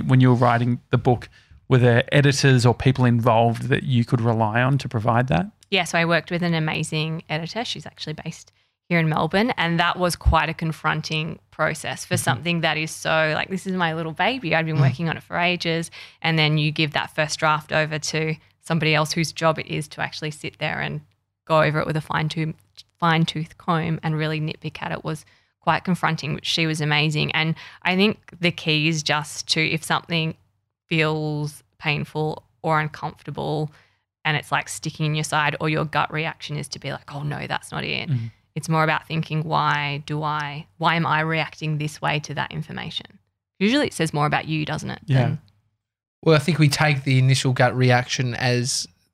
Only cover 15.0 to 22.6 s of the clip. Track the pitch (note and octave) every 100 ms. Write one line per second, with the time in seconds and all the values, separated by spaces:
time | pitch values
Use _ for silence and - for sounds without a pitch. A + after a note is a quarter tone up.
15 | E3 - - F3 F3 F3 E3+ E3 E3 -
16 | - - D#3+ D#3+ D3+ D#3 D3+ D3+ D3+ D3
17 | - - D3+ - D#3+ D3+ - D#3 D#3 D#3
18 | - D#3 D#3+ D#3 _ _ - E3 D#3 D3+
19 | D3+ E3+ D#3 - E3 D#3 - D#3 D3 -
20 | D#3 - D3+ D3 D#3+ - D#3 C#3+ D3 D3
21 | - _ _ _ - D#3+ D3+ D3+ - D#3
22 | - D#3 D#3 D#3+ D#3+ -